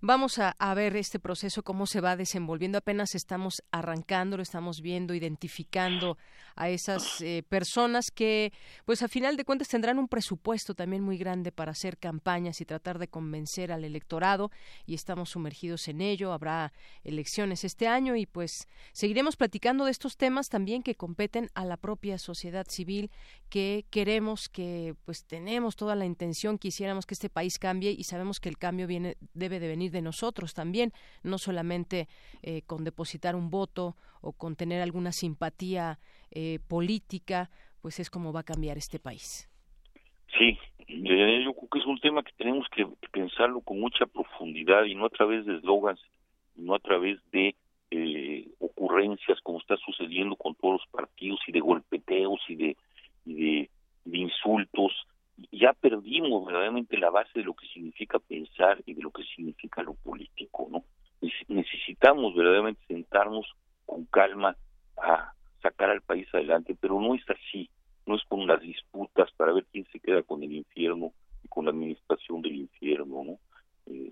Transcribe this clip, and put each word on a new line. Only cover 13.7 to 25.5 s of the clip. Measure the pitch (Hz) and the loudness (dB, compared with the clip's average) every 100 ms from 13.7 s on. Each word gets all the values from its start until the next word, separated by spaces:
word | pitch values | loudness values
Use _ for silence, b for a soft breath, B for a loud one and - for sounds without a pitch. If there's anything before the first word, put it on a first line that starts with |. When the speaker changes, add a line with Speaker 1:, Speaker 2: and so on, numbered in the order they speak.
Speaker 1:
al | 165 | -6
electorado, | 156 151 - 160 185 196 202 b b b - | -6 -8 -6 0 2 2 0 b b b -10
y | 160 | -8
estamos | - 180 170 | -6 -6 -6
sumergidos | 180 156 143 175 170 - | -6 -6 -6 -8 -6 -6
en | 147 | -4
ello. | 196 202 190 | -2 0 -2
Habrá | 165 156 160 156 b b b | -4 -2 -2 -4 b b b
elecciones | - 151 151 - 202 180 | -8 -6 -4 -2 -2 -2
este | 190 - 226 | -4 0 2
año | 240 262 240 | 2 2 0
y | 202 | -2
pues | - 170 - - b b | -4 -6 -8 -14 b b
seguiremos | - 208 208 285 302 | -2 0 2 2 2
platicando | 240 - 240 262 277 | 0 2 2 2 2
de | |
estos | 254 277 - | 0 -4 0
temas | 262 262 269 | 2 2 0
también | 214 196 233 | -2 0 -2
que | 254 226 | -2 -4
competen | 170 170 170 233 233 | -6 -4 -2 -2 -4
a | - 185 | -4 -6
la | 175 | -4
propia | 190 214 202 185 | -6 -6 -4 -6
sociedad | - 170 180 180 185 | -6 -10 -8 -8 -6
civil, | - 175 196 208 b b b - | -6 -4 -4 -4 b b b -6
que | 202 196 208 - | -2 0 -2 -2
queremos, | 214 202 - 214 214 - | 0 2 2 2 -2 -8
que | - 175 175 165 160 - | -8 -6 -4 -6 -8 -10
pues | 165 - | -12 -10
tenemos | 165 175 | -10 -4